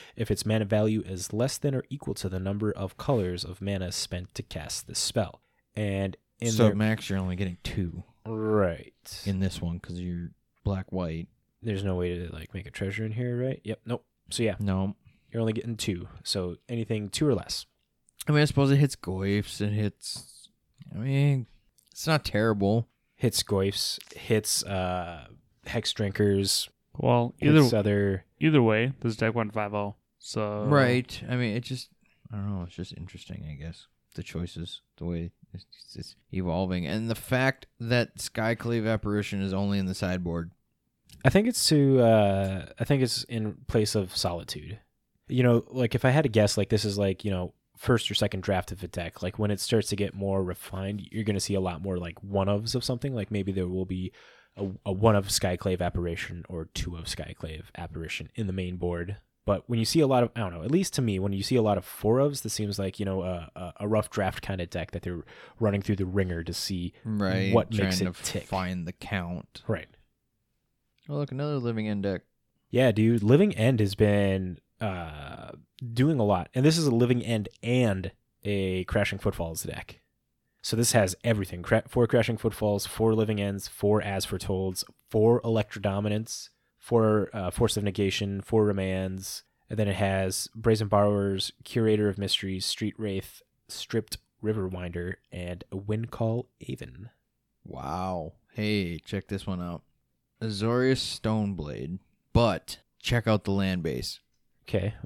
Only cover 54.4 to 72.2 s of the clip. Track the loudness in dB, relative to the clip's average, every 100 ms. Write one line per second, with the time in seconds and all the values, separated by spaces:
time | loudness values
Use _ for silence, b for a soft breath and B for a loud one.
54.4 | B -8 -8 -6 -6 2 4 4 4 0
55.4 | 0 0 0 0 0 -2 -4 -4 -8 -10
56.4 | -10 -10 -8 -6 -6 -6 -10 -10 -10 -10
57.4 | -12 -12 -14 -12 -12 -10 -10 -10 -10 -6
58.4 | -4 -2 -4 -4 -4 -4 -6 -10 _ _
59.4 | -2 0 0 0 2 4 4 6 4 0
60.4 | -6 -6 0 0 0 0 0 0 0 -2
61.4 | 0 2 4 2 -2 -4 2 4 2 0
62.4 | -6 -4 -4 -2 -4 -4 -2 -2 -2 -6
63.4 | -8 -12 -12 -6 0 0 0 0 -2 -2
64.4 | -6 -6 -4 -6 -6 -8 -6 -8 -10 B
65.4 | B B 0 0 0 -2 0 0 0 -2
66.4 | -6 -6 -4 -4 -6 -8 -6 -2 0 2
67.4 | 4 2 2 0 0 0 -2 -4 -6 -6
68.4 | -4 -4 -2 -4 -6 -10 -6 -4 -4 -8
69.4 | -10 -12 -6 -6 -6 _ _ _ _ _
70.4 | _ _ _ _ _ _ -10 -6 -6 -4
71.4 | -4 -2 -2 -2 -2 -2 -2 -4